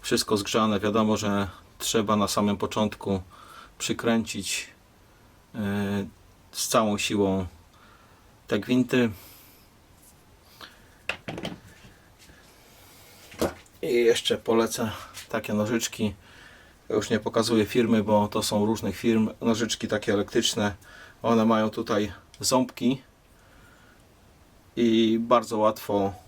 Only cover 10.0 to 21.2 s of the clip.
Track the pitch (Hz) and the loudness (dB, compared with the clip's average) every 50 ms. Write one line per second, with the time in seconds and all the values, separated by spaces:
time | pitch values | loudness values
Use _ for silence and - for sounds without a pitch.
10 | - - - - _ _ - - _ - - - - - - - - - - - | -20 -20 -20 -20 _ _ -20 -20 _ -20 -20 -20 -20 -20 -20 -20 -20 -20 -20 -20
11 | - - - - - - - - - - - - - - - - - - - - | -12 -12 -12 -10 -10 -12 -12 -10 -10 -12 -12 -14 -20 -20 -20 -20 -20 -20 -20 -20
12 | - - - _ - - - - - - - - - - - - - - - - | -20 -20 -20 _ -20 -20 -20 -20 -20 -20 -20 -20 -20 -20 -20 -20 -20 -20 -20 -20
13 | - - - - - - - - - - - - - - _ - - - 120 120 | -20 -20 -20 -20 -20 -20 -6 -4 -4 -4 -4 -8 -20 -20 _ -8 -4 0 2 4
14 | 120 113 101 - - - 117 101 - - 117 113 113 110 - - 123 110 98 - | 6 6 4 4 2 0 -2 -2 0 2 2 2 2 0 0 -4 -4 -4 -6 -8
15 | - - - - - - - 110 107 - 113 104 104 107 117 113 - - - - | -14 -16 -16 -18 -14 -8 -6 -6 -4 -2 -2 -2 0 0 0 -2 -2 -4 -4 -4
16 | 110 104 98 - - - - - - - - - - - - - - - 110 107 | -4 -4 -4 -6 -18 -20 -20 -20 -20 -20 -20 -20 -20 -20 -20 -20 -8 -2 -2 -2
17 | 104 - 117 107 107 117 - 117 117 113 120 110 104 101 - 127 120 110 113 110 | 0 0 -2 -2 -2 0 0 0 0 2 2 2 2 2 2 2 2 4 4 2
18 | 104 104 107 104 104 104 - 110 104 - 113 107 104 107 113 104 - 107 95 - | 2 4 2 2 2 2 -2 -2 -2 0 0 0 2 0 0 -2 -2 -6 -6 -2
19 | - 117 113 113 110 110 - - - 120 113 104 117 107 - - - 117 117 107 | 0 2 4 4 2 0 -2 -2 0 0 0 0 0 -4 -4 -6 -4 -4 -4 -4
20 | - - 104 101 101 - - 123 113 - - 120 107 104 95 - - - - - | -2 0 0 0 0 0 0 0 0 0 0 0 -2 -2 -2 -6 -16 -20 -20 -20
21 | - - - - | -20 -20 -20 -6